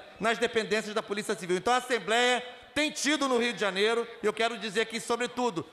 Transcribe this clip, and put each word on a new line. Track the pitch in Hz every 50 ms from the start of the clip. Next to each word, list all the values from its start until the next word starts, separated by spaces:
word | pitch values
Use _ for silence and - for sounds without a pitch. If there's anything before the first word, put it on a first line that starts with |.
| - - - -
nas | 185 226 233
dependências | - 240 226 - 226 214 175 202 220 208 208 208
da | 220
Polícia | - - 202 208 - - 208
Civil. | - 185 170 180
Então, | 185 180 240
a | 247 254
Assembleia | 247 254 262 226 175 185 220 240 247 247 247 233 - - - - - - -
tem | 285 302 302
tido | - - - 269 302 302 277 269
no | 254 233
Rio | 233 240
de | 226 165
Janeiro, | 208 196 185 190 208 220 233 233 233 226 - -
e | -
eu | 214
quero | 208 - 226 233 233 214
dizer | 196 220 175 220 226
que, | 220 226 226
sobretudo, | - - 240 226 247 - - 247 247 233 185 165 139 -